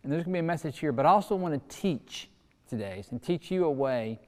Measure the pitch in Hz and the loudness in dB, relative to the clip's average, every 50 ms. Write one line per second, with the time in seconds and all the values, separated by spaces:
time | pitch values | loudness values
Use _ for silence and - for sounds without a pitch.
0 | - 135 147 165 170 175 185 175 165 165 175 151 - 151 - - 160 151 123 127 | -4 -2 -2 -2 0 -2 -2 0 0 0 0 -2 -2 -6 -4 -2 -2 0 2 4
1 | 135 165 185 208 185 - 208 185 180 165 147 131 - - - - - 196 147 113 | 6 6 6 6 4 0 -2 -2 0 -2 -2 -4 -6 -10 -8 -2 0 0 0 -2
2 | - - - - - - _ _ _ _ _ _ _ - 127 - 202 98 92 98 | -6 -12 -14 -14 -14 -16 _ _ _ _ _ _ _ -8 -8 -6 -6 -6 -8 -10
3 | 202 - 247 240 - - 180 165 - - 190 185 180 156 143 131 139 135 127 120 | -10 -10 -10 -8 -4 -4 -4 -4 -2 -4 0 2 2 2 2 2 2 2 2 0
4 | 110 110 113 - - | 0 -2 -6 -8 -12